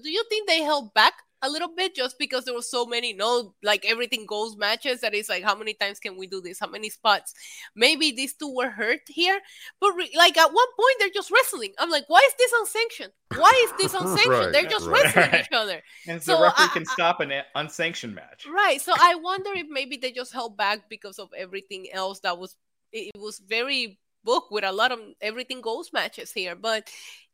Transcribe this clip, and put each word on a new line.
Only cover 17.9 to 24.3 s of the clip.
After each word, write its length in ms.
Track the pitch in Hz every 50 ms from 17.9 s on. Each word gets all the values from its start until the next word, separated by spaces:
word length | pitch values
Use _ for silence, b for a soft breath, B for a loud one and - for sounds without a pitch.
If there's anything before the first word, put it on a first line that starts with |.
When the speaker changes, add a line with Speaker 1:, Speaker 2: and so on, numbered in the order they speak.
| 170 - - 120 101
Speaker 3:
match. 320 | 87 69 69 - - - 285
Speaker 1:
Right. 320 | 311 370 415 381 277 277
So 120 | - - 359
I 200 | 277 330 349 349
wonder 340 | 349 320 359 381 392 381 403 392
if 140 | 370 339 302
maybe 280 | 302 269 277 247 247
they 160 | 233 254 254 240
just 200 | 254 247 247 -
held 240 | 254 233 233 208
back 320 | 196 208 196 208 220 - _
because 300 | 226 208 - 202 196 -
of 120 | 202 - -
everything 520 | - 190 185 185 196 196 - 202 190 185 - -
else 280 | 190 190 190 196 185
that 180 | - 190 180 175
was, 160 | 185 185 - _ _ _ _ _ _ _ -
it, 180 | 220 196 190 208
it 40 | 202
was 200 | 202 214 214 -
very 580 | 202 190 220 226 240 269 277 262 240 220 190 _ _ _ _ _ _
booked 280 | 220